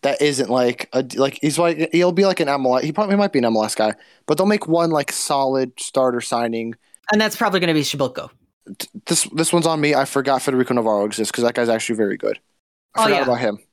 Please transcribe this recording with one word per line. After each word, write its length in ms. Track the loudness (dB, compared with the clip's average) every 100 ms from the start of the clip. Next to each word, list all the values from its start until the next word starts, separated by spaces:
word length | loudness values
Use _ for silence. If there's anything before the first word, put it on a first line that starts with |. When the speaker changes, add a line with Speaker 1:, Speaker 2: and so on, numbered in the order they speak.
Speaker 1:
that 200 | -2 0
isn't 280 | 0 0 0
like 400 | 2 2 0 -4
a, 120 | -4 -4 -2
like, 240 | -2 0
he's 160 | -2 0
like, 320 | 0 0 0
he'll 200 | 2 2
be 140 | 4 2
like 140 | 2
an 100 | 0
M 160 | 0 2
L 120 | 0
S, 60 |
he 80 | 0
probably 240 | -2 0 2
might 160 | 2
be 80 | 2
an 60 | 2
M 100 | 2
L 80 |
S 120 | 0 0
guy, 180 | -2 -2 -14 _ -4
but 120 | 0
they'll 80 | 2
make 220 | 0 0
one, 240 | 0 2
like, 200 | 0 -2
solid 600 | -6 -2 0 0 0 -2 -6
starter 420 | -4 0 0 0
signing. 540 | -4 -2 -2 -4 -6 -10 _ _ -2
Speaker 2:
And 100 | 0
that's 140 | 0 0
probably 240 | 0 0
gonna 140 | 2
be 80 | 0
Shibilko. 480 | 0 -2 -4 -4 -14 _ _ _ -20 -16
Speaker 1:
T-, 80 | -16 -14 -4
this, 180 | -2 -2
this 200 | -2 0
one's 140 | 2 2
on 120 | 0
me. 140 | 2 2
I 100 | 0
forgot 360 | -2 0 0
Federico 320 | 0 0 2
Navarro 320 | 2 2 2 0
exists 260 | -2 -4
'cause 120 | 0
that 100 | 0
guy's 160 | 2 0
actually 260 | 0 -2 0
very 220 | 0 0
good. 220 | -4 -4 _ _ _ _ _ 0
I 40 |
Speaker 2:
Oh, 40 |
Speaker 1:
forgot 120 | 2 2
Speaker 2:
yeah. 80 |
Speaker 1:
about 160 | 2 0
him. 200 | 0 -4 _